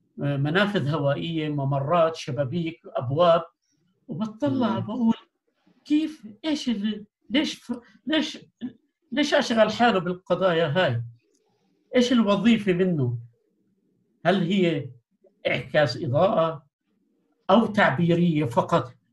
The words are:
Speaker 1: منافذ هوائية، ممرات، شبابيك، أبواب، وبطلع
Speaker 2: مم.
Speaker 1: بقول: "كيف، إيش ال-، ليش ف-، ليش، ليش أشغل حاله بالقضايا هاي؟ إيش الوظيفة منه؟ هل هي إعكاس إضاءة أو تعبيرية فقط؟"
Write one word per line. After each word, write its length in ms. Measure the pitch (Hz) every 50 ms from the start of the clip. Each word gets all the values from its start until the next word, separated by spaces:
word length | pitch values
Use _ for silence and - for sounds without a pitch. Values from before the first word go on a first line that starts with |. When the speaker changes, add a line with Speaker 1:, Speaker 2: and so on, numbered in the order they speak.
| _ _ _
Speaker 1:
منافذ 720 | - 147 143 143 135 139 151 160 190 208 202 202 180 131 143
هوائية، 600 | 160 156 143 139 143 165 165 165 165 160 156 151
ممرات، 680 | 147 147 139 135 139 135 135 143 170 175 160 160 160
شبابيك، 640 | - - 151 127 143 143 120 160 175 165 165 160 - _ - -
أبواب، 460 | - 127 120 139 156 175 170 165 175 170 - _ _ _ _ _ _ _ _ _ _ _ -
وبطلع 720 | - 156 220 220 - - 294 285 269 269 247 208 190 226
Speaker 2:
مم. 60 | -
Speaker 1:
بقول: 280 | 202 220 262 233 226 - - - _ _ _ _ _ _ _ _ _ _ _ _
"كيف، 420 | - 302 302 311 302 - - - - - - -
إيش 240 | 320 294 - - 254
ال-، 360 | 226 196 202 220 208 - - - _ _ _ -
ليش 240 | 208 285 302 - -
ف-، 260 | - - - 240 - - - _ _ _
ليش، 320 | 254 311 320 - - - 202 - _ _ _ 233 254 - _ _ _ _ _ _ _
ليش 220 | 233 285 285 294 -
أشغل 380 | 294 - - 240 226 214 208
حاله 260 | 214 - 240 240 196 190
بالقضايا 680 | 160 175 180 180 - - 180 170 190 190 170 160 170
هاي؟ 380 | 147 139 185 185 147 120 117 117 - - _ _ _ _ _ _ _ _ _ _ _ _ _ _ _ -
إيش 160 | 254 240 240
الوظيفة 600 | 262 233 214 202 202 180 180 240 226 214 208 196
منه؟ 460 | 180 175 190 185 175 147 131 120 120 117 - - _ _ _ _ _ _ _ _ _ _ _ _ _ _ _ _ _ _ -
هل 160 | 165 190 190
هي 480 | 170 160 202 196 175 160 143 120 - - - - _ _ _ _ _ _ _ _ -
إعكاس 500 | - - 135 - - - 151 151 139 -
إضاءة 680 | - 175 135 120 151 180 202 233 165 165 165 151 - - _ _ _ _ _ _ _ _ _ _ _ _ _ _ _ _ -
أو 160 | 185 233 220
تعبيرية 800 | 196 - 208 180 160 139 175 170 170 170 170 175 175 156 147 135
فقط؟" 500 | 120 117 185 - - 170 156 - - - _ _ _